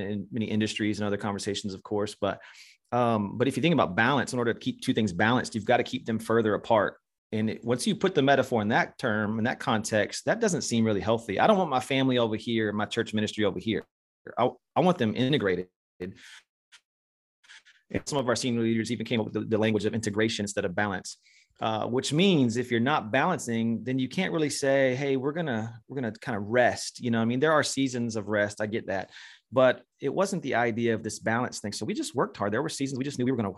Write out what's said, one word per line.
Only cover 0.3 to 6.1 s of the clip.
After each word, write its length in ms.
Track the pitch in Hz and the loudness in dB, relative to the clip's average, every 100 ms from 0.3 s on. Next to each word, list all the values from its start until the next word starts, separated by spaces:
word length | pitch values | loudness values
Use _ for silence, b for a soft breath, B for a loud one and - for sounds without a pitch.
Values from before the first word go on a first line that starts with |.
many 140 | 117 104 | -4 -2
industries 540 | 107 107 - 107 101 | 0 -2 0 -2 -2
and 80 | 104 | -2
other 100 | 101 | -2
conversations, 560 | 107 98 104 101 104 | -4 -4 -4 -4 -6
of 100 | 95 | -10
course. 320 | - 104 104 - | -4 -4 -4 -2
But, 220 | 98 95 B B B B _ | -2 -2 B B B B _
um, 460 | 123 120 113 101 104 | 0 2 2 0 0
but 100 | 127 | 0
if 80 | 131 | 2
you 60 | |
think 120 | 156 | 2
about 220 | 147 90 90 | 4 2 2
balance, 380 | 117 139 104 | 4 2 0
in 60 | 127 | -2
order 140 | 117 | -2
to 60 | 104 | -2
keep 220 | 127 123 | -4 -4
two 120 | - | 0
things 200 | 123 110 | 2 2
balanced, 420 | 87 107 123 - 110 | 4 4 4 0 -2
you've 100 | 101 | 2
gotta 180 | 120 | 2
keep 220 | 120 127 | 2 -6
them 140 | - | -4